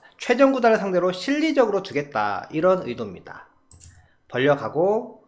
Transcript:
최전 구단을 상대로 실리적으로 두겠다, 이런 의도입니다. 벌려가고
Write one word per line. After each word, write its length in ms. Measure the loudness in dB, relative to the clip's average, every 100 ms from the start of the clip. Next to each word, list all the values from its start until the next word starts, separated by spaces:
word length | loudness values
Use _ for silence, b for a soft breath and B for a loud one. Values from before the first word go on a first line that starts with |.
| B -8
최전 340 | -2 4 4
구단을 240 | 4 4 2
상대로 360 | 2 0 0
실리적으로 720 | -2 -4 -2 0 2 2 0
두겠다, 640 | -2 -6 -4 -2 -2 -4 -6
이런 340 | 0 2 2 -2
의도입니다. 600 | -8 -10 -12 -18 -20 -20 _ _ -20 b b b b _
벌려가고 960 | 0 2 2 0 0 0 0 -4 -14